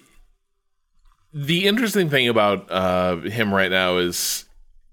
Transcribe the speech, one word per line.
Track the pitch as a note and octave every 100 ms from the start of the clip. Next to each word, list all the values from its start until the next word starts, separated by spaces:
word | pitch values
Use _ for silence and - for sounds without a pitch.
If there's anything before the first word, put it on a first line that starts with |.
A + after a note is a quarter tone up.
| _ - _ _ _ _ _ _ _ _ _ _ _
the | D3+ C#3+ E3+ G3
interesting | A3 A3 G3+ E3
thing | C#3 A#2+
about, | A2+ G#2 F#2+ -
uh, | F2+ F#2 F#2 F2+ F2
him | G2 A#2 G#2
right | G2 F#2
now | F#2 F2+ F2+
is | F2+ - - - - - - - _